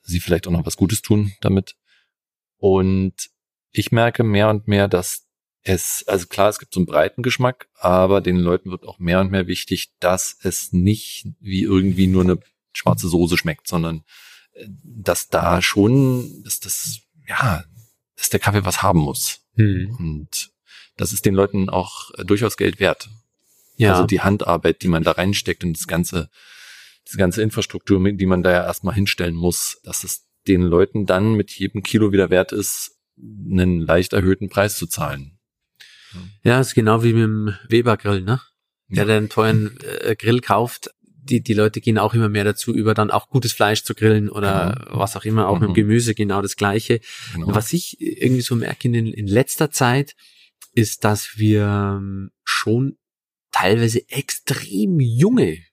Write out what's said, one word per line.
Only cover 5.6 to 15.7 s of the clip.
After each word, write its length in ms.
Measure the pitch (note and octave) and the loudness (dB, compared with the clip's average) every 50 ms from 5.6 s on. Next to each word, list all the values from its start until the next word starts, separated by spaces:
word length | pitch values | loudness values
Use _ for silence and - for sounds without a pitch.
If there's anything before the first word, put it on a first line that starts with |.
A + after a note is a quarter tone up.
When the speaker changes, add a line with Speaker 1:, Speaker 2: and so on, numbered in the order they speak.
| _ | _
Speaker 1:
es, 400 | - F#2+ F2 - - - - - | -2 -2 -2 -2 -6 -8 -8 -4
also 200 | - G2+ F#2+ F2 | -2 -2 -2 -4
klar, 220 | _ - - G2 G#2+ | _ -2 2 2 2
es 100 | G#2 - | 2 -2
gibt 140 | - _ - | -12 _ -2
so 60 | F#2 | -2
einen 80 | F2 | -2
breiten 360 | D#2+ D2+ D2+ D#2+ G2 _ - A#2+ | 2 2 2 2 2 _ -4 -2
Geschmack, 440 | B2 A#2 - B2+ B2+ B2+ _ - _ _ _ | -2 0 0 0 -2 -2 _ -20 _ _ _
aber 420 | - F2+ F2+ F#2 F#2 F#2+ G2 G2 | 0 2 4 4 4 4 4 2
den 160 | F2 F2+ F2+ | 2 2 0
Leuten 320 | F2+ F2 F2 F2 F#2 _ F#2 | 2 2 2 0 0 _ -8
wird 120 | F#2 F2+ - | -14 -12 -14
auch 140 | - - _ | -18 -16 _
mehr 220 | F2 E2+ F2 F#2 | -4 0 0 2
und 100 | F#2+ F#2 | 0 0
mehr 160 | G2 G2 F2+ | 0 -2 -2
wichtig, 460 | F2+ F#2 - - - F#2 F2 - _ _ _ | -2 -6 -8 -4 -6 -6 -6 -6 _ _ _
dass 380 | F2 F2+ F#2 F#2 - - - _ | 0 0 0 0 -2 -8 -10 _
es 320 | - F#2+ F2 - - - - | -6 -4 -4 -4 -8 -2 0
nicht 540 | F2+ F2+ G2+ G#2+ A2 - - - - - G#2 - _ | 2 2 2 2 0 -4 -14 -14 -14 -14 -14 -16 _
wie 220 | - G#2 F#2+ F#2+ G2+ | -10 -6 -4 -2 0
irgendwie 440 | G2+ G2 F#2+ F#2+ G2 F2+ F2+ F#2+ | 2 2 2 2 2 2 2 2
nur 160 | F#2 F#2+ F#2 F2+ | 4 4 4 4
eine 160 | F2+ F2+ E2 _ _ _ _ _ _ _ | 4 2 0 _ _ _ _ _ _ _
schwarze 340 | - - - - A2 - | -4 0 0 0 0 -2
Soße 300 | F2+ E2+ E2+ F2 E2 F2 | 0 2 2 2 2 2
schmeckt, 300 | E2+ - E2+ D2+ _ _ | 0 -2 -4 -6 _ _
sondern, 360 | - F2+ E2+ E2 E2 E2 D#2 _ _ - - - - - - _ _ _ | -4 -4 -2 -2 -2 -6 -8 _ _ -20 -20 -20 -20 -20 -20 _ _ _
äh, 140 | - - - F#2+ - _ | -20 -20 -20 -20 -20 _
dass 460 | - A#2+ A2+ F#2+ - F2 - - _ | -20 -18 -6 -2 -2 -2 -2 -4 _
da 320 | - E2+ E2+ E2+ F2 F2+ | -2 0 2 2 2 2
schon, 800 | F2 - | 0 0